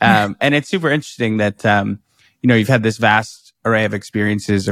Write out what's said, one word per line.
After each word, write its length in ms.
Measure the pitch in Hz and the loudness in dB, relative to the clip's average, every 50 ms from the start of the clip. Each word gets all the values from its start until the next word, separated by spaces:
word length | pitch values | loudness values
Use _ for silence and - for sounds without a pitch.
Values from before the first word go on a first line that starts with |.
Um, 280 | 113 117 113 107 104 101 98 - - | 2 2 4 2 2 -2 -4 -2 -2
and 80 | 143 147 147 | 0 0 0
it's 120 | 135 - | -2 -2
super 200 | - 185 165 147 143 | -4 -2 -2 0 -2
interesting 420 | 156 - - - - 120 110 110 110 107 | -2 -4 -6 -8 -6 -4 -2 -2 0 -2
that, 160 | 104 98 - - | -2 -4 -2 0
um, 220 | 110 104 101 101 104 101 - _ _ _ _ _ _ _ _ | 0 2 2 0 -2 -6 -8 _ _ _ _ _ _ _ _
you 60 | - 127 | 0 2
know, 80 | 120 113 | 2 2
you've 140 | 107 104 135 117 | 2 2 2 2
had 60 | 110 | 2
this 140 | 113 107 - 117 107 | 0 -2 0 2 2
vast 440 | 107 110 113 - - - _ _ _ _ - | 2 2 0 -2 -10 -20 _ _ _ _ -4
array 200 | 113 113 110 110 101 | -2 0 0 0 -2
of 40 | 104 | -4
experiences 760 | 98 - - - 107 104 107 107 101 - - 104 98 95 101 | -6 -10 -6 -4 -2 -2 0 -2 -2 -2 -2 -2 -2 0 -2